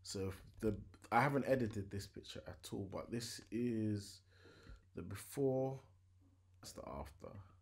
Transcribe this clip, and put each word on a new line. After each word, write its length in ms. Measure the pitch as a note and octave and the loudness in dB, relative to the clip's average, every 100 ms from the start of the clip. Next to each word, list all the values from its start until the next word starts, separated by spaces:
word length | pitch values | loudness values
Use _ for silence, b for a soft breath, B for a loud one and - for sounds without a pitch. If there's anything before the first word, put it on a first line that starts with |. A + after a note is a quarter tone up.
So 300 | - G2 F#2+ F#2 - - | -6 -2 -2 -4 -12 0
the, 140 | A2 G2 - - - | 2 2 -6 -16 6
I 80 | A#2 | 8
haven't 240 | C#3 C#3 A#2+ | 8 4 4
edited 440 | C3 A2+ G#2 F#2+ | 4 4 0 -4
this 160 | G2 - | -6 -6
picture 360 | - - - - | -12 -10 -10 -10
at 220 | F#2+ - | -12 -6
all, 160 | A2 F#2+ | -6 -4
but 200 | F2 - | -6 -4
this 300 | A#2 A#2 - - | -4 -4 -8 -4
is 720 | A2+ B2 A2+ G#2+ G#2 G2+ - B B B B B B B | 0 2 4 2 2 -2 -14 B B B B B B B
the 80 | - | -10
before, 760 | F2+ G2 - - C3+ C3 C3+ C3+ - - - - - - _ - | -6 -8 -6 2 4 4 0 -2 -10 -20 -20 -20 -20 -20 _ -16
that's 120 | - | -14
the 160 | - - | -10 -8
after. 480 | C2+ D2 - G1+ G2 - - | -6 -8 -10 -12 -12 -16 -20